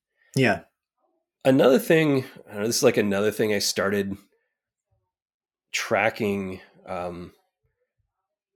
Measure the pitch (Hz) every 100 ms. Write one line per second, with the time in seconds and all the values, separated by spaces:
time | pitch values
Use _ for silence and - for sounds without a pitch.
0 | _ _ _ 135 123 92 - _ _ _
1 | _ _ _ _ 131 135 139 240 - 165
2 | 156 139 127 - - 104 110 117 127 113
3 | 104 98 107 101 110 101 - - 95 101
4 | 98 98 _ _ _ _ _ _ _ _
5 | _ _ _ _ _ _ _ - - 104
6 | 110 - 104 101 95 92 - _ - 92
7 | 90 87 87 - _ _ _ _ _ _
8 | _ _ _ _ _